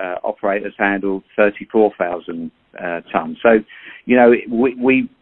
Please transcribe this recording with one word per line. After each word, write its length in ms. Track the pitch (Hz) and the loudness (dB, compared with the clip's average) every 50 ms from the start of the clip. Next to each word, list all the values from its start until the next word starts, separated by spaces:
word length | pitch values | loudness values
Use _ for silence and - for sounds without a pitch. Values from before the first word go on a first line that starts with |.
uh, 240 | 95 90 90 - - | -10 -8 -8 -8 -8
operators 500 | 107 107 _ - 101 98 104 101 98 - - | -8 -6 _ -4 -4 -4 -4 -6 -8 -6 -2
handled 460 | 104 101 101 98 98 98 95 95 - _ _ | -2 0 0 -2 -2 -4 -6 -6 -8 _ _
thirty-four 560 | - 107 104 - - 101 - - 110 107 101 - - | 0 2 2 0 -4 -8 -2 2 2 2 2 2 -2
thousand, 540 | 92 87 87 85 80 - 85 82 82 80 - _ _ _ - - | -6 -6 -6 -8 -10 -10 -12 -10 -12 -12 -14 _ _ _ -16 -12
uh, 220 | 90 87 85 85 80 - | -8 -8 -8 -8 -6 -6
tons. 260 | - 90 78 - - - | -4 -4 -4 -6 -6 0
So, 160 | - 120 113 107 104 - - - - - - - _ | 2 4 4 4 2 -4 -14 -20 -20 -20 -20 -10 _
you 120 | - 123 | 2 4
know, 160 | 123 120 117 120 98 - - | 6 6 6 6 4 2 -2
we, 240 | 120 113 127 131 120 127 | -2 0 0 0 -2 -2
we, 300 | 123 131 131 131 123 - _ _ | 0 0 2 0 0 -4 _ _